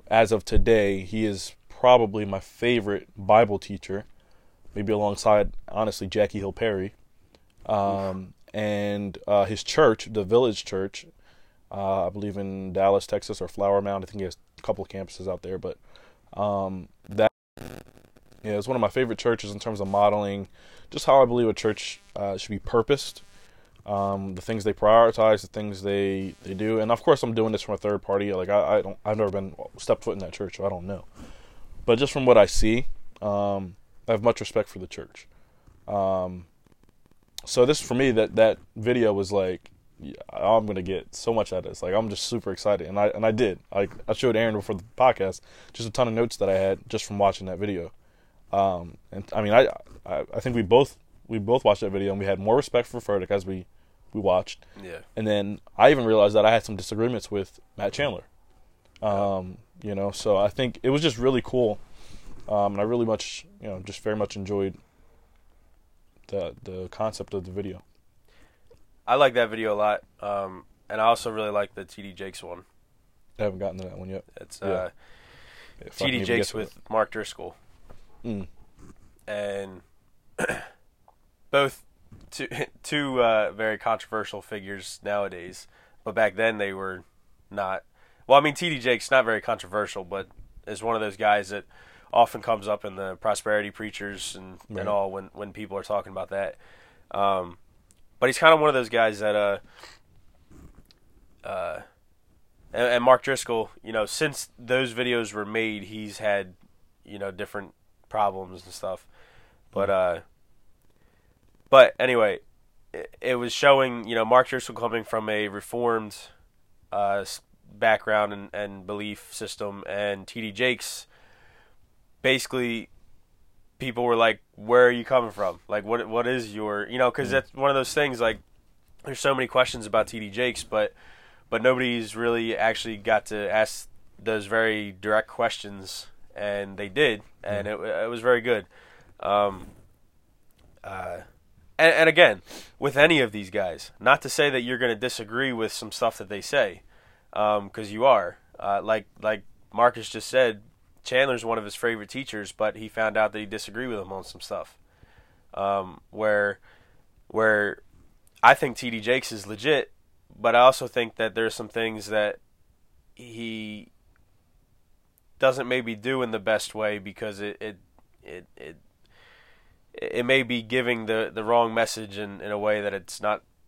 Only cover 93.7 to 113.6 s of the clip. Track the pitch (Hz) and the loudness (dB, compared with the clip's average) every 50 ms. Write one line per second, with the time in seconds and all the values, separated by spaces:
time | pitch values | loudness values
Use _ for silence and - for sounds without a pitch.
93.7 | - - 110 104 - - 101 101 98 95 - - - 95 92 92 95 98 - - | -8 -10 -12 -10 -10 -10 -10 -10 -10 -10 -10 -12 -12 -14 -16 -18 -20 -20 -16 -12
94.7 | 107 95 98 104 104 101 98 98 95 98 95 - - - 104 98 - 107 107 92 | -10 -8 -4 -2 0 0 0 -2 -4 -8 -12 -12 -12 -12 -12 -12 -12 -14 -12 -10
95.7 | 98 98 92 - 104 101 - 98 92 95 92 - 95 98 98 82 - - - - | -10 -8 -6 -4 -4 -4 -4 -6 -10 -10 -10 -6 -6 -6 -6 -6 -8 -12 -20 -20
96.7 | - - - _ _ _ - - - 98 101 98 98 92 90 87 85 - - _ | -20 -20 -20 _ _ _ -16 -8 -2 0 2 2 2 0 -2 -6 -10 -18 -20 _
97.7 | _ _ _ _ _ _ - - _ - 123 131 127 - 160 160 160 156 151 151 | _ _ _ _ _ _ -20 -16 _ 0 0 2 2 6 6 8 8 8 6 4
98.7 | 135 127 120 107 113 117 113 110 107 101 107 107 104 104 104 101 101 - - - | 4 2 0 0 2 2 2 2 2 0 -2 0 2 2 2 0 -2 -4 -6 -14
99.7 | - - - - - _ _ _ _ - - - _ _ _ _ - - - - | -20 -20 -20 -20 -20 _ _ _ _ -20 -20 -20 _ _ _ _ -20 -20 -20 -20
100.7 | - - - _ _ _ _ _ _ - - - - _ - - 98 92 87 85 | -20 -20 -20 _ _ _ _ _ _ -20 -20 -20 -20 _ -12 -10 -8 -6 -6 -8
101.7 | - - - - _ _ _ _ _ _ _ _ _ _ _ _ _ _ - - | -8 -10 -14 -18 _ _ _ _ _ _ _ _ _ _ _ _ _ _ -18 -8
102.7 | - 113 123 120 123 120 120 127 127 123 - 139 131 - - - 117 113 107 - | -4 -2 0 2 2 2 6 6 4 4 4 -2 -4 -4 -2 -4 -2 -2 -4 -6
103.7 | - - - 107 113 110 104 - - - 156 147 139 - - - _ - 120 117 | -8 -18 -10 -4 -2 -2 -2 -2 -2 -2 -2 -2 -4 -6 -12 -14 _ -12 -4 -2
104.7 | 127 131 131 120 113 120 123 123 120 117 110 101 101 107 104 104 110 113 113 110 | 0 0 0 -2 -2 -2 -2 0 0 -2 -2 -4 -6 -8 -8 -4 -4 -4 -2 -4
105.7 | 107 104 95 92 107 107 107 104 101 - 110 104 101 101 95 90 90 _ _ _ | -4 -8 -10 -12 -12 -12 -12 -12 -10 -4 -2 0 0 0 -2 -6 -14 _ _ _
106.7 | _ _ _ _ _ _ _ - 104 98 98 98 90 92 101 - - 104 98 80 | _ _ _ _ _ _ _ -16 -12 -10 -10 -10 -8 -8 -10 -10 -10 -12 -12 -12
107.7 | - _ _ _ _ _ _ - - 107 104 101 95 95 95 90 92 85 90 90 | -18 _ _ _ _ _ _ -6 -2 0 0 0 0 -4 -10 -12 -14 -18 -18 -18
108.7 | - - - 95 92 - - - - - - _ _ - - _ _ _ _ _ | -16 -10 -8 -8 -8 -10 -12 -20 -20 -20 -20 _ _ -20 -20 _ _ _ _ _
109.7 | - 98 98 98 98 92 92 90 85 82 - _ _ _ _ _ - _ _ - | -4 -2 0 2 2 2 2 2 0 -4 -8 _ _ _ _ _ -20 _ _ -20
110.7 | - _ _ _ _ _ _ _ _ _ _ _ _ _ _ _ _ _ _ - | -20 _ _ _ _ _ _ _ _ _ _ _ _ _ _ _ _ _ _ 6
111.7 | 135 135 127 - - - 127 127 123 117 110 101 92 - - - _ _ _ _ | 8 10 10 8 6 0 0 2 2 2 2 2 0 -4 -10 -18 _ _ _ _
112.7 | _ _ _ _ - - - - - - - 127 127 120 120 117 - - | _ _ _ _ -14 -14 -14 -14 -14 -8 -4 -4 -4 -2 -4 -6 -2 4